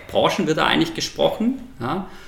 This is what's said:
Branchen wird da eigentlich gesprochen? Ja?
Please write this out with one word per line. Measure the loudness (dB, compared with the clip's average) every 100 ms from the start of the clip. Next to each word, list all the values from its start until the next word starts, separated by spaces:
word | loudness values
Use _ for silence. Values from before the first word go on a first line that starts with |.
| -2
Branchen | 2 2 2 0
wird | 2
da | 4
eigentlich | 4 2
gesprochen? | -2 -6 0 0 2 0 0 -6 -8
Ja? | -4 -4 -6 -12